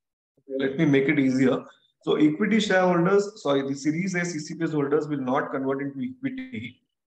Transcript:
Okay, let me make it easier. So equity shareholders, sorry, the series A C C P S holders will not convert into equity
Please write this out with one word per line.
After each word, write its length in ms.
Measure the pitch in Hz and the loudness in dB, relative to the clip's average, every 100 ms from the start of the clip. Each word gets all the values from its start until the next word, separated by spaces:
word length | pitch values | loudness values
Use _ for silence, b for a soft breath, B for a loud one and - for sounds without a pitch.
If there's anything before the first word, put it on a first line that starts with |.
| _ _ _ _ | _ _ _ _
Okay, 180 | - 135 | -10 -4
let 180 | 135 147 | -2 0
me 80 | |
make 240 | 151 139 143 | 2 4 2
it 100 | 139 | 2
easier. 460 | 131 127 127 - B B B _ | 2 2 2 0 B B B _
So 140 | 156 151 | -2 2
equity 420 | 151 151 208 226 | 4 2 0 2
shareholders, 800 | 202 185 185 170 175 202 202 - | 2 4 4 4 4 2 2 -4
sorry, 200 | 143 139 | 0 0
the 120 | 135 | 0
series 400 | 139 151 165 190 | -4 -2 -2 -2
A 100 | 175 | -2
C 140 | 170 156 | -4 -6
C 140 | - 156 | -10 -6
P 80 | |
S 80 | 160 | -2
holders 360 | 151 139 151 147 | -2 0 0 0
will 120 | 139 | -4
not 320 | 127 143 151 | -2 -2 -2
convert 280 | 139 135 139 | -4 -4 -4
into 220 | 139 135 | -6 -8
equity 800 | 127 - 131 131 262 240 113 - _ _ | -10 -6 -8 -8 -12 -12 -12 -16 _ _